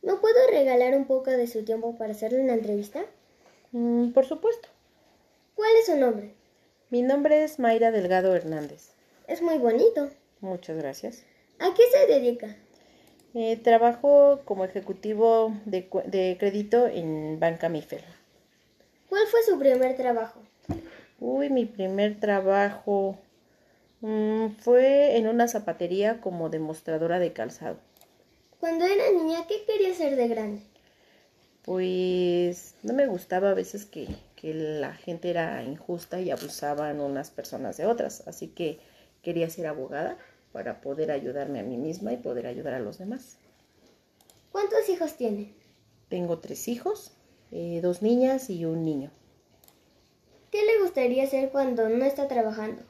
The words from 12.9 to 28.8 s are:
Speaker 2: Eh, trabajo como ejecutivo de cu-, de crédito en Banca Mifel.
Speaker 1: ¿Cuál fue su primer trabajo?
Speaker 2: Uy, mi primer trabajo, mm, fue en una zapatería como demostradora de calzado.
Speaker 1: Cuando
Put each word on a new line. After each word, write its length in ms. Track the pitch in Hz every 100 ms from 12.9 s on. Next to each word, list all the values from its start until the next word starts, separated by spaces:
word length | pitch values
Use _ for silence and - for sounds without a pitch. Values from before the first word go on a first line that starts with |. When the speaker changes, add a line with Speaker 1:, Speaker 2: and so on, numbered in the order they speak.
| _ _ _ _
Speaker 2:
Eh, 240 | 240 226 226
trabajo 840 | 240 226 233 233 285 285 285 277 -
como 180 | 196
ejecutivo 880 | 185 196 190 190 214 214 226 226 220 208 208
de 220 | 185 180
cu-, 140 | 190 -
de 320 | 190 185 180
crédito 460 | 202 202 208 233 247
en 520 | - 165 156 156 156
Banca 300 | 165 165 165
Mifel. 360 | 160 147 - - - _ _ _ _ _ _ _ _ _
Speaker 1:
¿Cuál 160 | 392 427
fue 160 | 466
su 160 | 453 330
primer 400 | 277 254 254 254
trabajo? 420 | 247 233 226 - - _ - - - - - _
Speaker 2:
Uy, 300 | 233 262 285
mi 160 | 262 214
primer 520 | 202 190 196 208 208
trabajo, 1000 | 208 196 190 196 202 202 - 202 196 196 _ _ _ _ _ _ _ _
mm, 560 | 220 220 214 220 220 214
fue 580 | - 247 262 277 285 233
en 100 | 220
una 220 | 233 240
zapatería 720 | 233 214 165 175 185 208 233
como 280 | 202 170 160
demostradora 680 | 160 156 156 - 160 165 175
de 140 | 170
calzado. 460 | - 117 - 147 82 _ _ _ _ _ _ _ _
Speaker 1:
Cuando 240 | 330 330